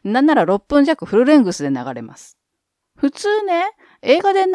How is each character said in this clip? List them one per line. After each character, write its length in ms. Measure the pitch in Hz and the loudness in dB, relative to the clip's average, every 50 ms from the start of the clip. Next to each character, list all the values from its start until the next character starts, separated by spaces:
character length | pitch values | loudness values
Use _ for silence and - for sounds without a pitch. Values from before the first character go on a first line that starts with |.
| - | -8
な 180 | 196 214 254 | -4 0 2
ん 60 | 277 311 | 2 2
な 80 | 302 | 2
ら 100 | 254 180 | 2 2
六 180 | 175 190 202 - - | 0 0 -2 -2 0
分 180 | 285 294 277 | 0 2 2
弱 200 | 311 311 - - | 2 0 -4 -6
フ 120 | - - 208 | -2 0 2
ル 80 | 247 | 4
レ 120 | 262 311 302 | 4 4 4
ン 60 | 240 | 4
グ 80 | 180 | 2
ス 120 | 170 - 147 | -2 -4 -6
で 60 | 143 | -4
流 240 | 135 127 123 131 127 | -4 -6 -6 -8 -12
れ 80 | 120 117 | -12 -14
ま 120 | 110 98 | -16 -20
す。 220 | - - - _ _ _ _ _ _ _ _ _ _ _ _ _ | -20 -20 -20 _ _ _ _ _ _ _ _ _ _ _ _ _
普 140 | _ - 277 | _ -6 -6
通 320 | - - - 403 415 427 | -6 -6 -4 -4 -4 -2
ね、 300 | 427 392 349 339 359 415 - _ _ _ _ _ - | -2 -4 -4 -4 -4 -6 -8 _ _ _ _ _ -2
映 180 | 233 262 339 | 0 0 2
画 100 | 381 392 | 2 0
で 140 | 381 392 381 | 0 0 0
流 60 | 381 381 | 0 0